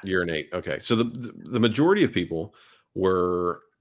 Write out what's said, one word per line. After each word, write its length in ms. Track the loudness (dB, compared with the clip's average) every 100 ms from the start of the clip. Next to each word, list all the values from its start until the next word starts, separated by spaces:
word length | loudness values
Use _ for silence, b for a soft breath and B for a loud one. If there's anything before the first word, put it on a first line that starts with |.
You're 200 | -2 0
an 60 | 0
eight. 180 | -4 -4
Okay. 260 | -8 -6 -6
So 160 | 0 0
the, 80 |
the, 300 | 0 -4 -12 -14 -6
the 80 | 2
majority 440 | 2 4 4 4
of 80 | 2
people 440 | 0 -2 -6 -8 b b b b 0
were, 640 | 2 2 2 0 -2 -4 _ _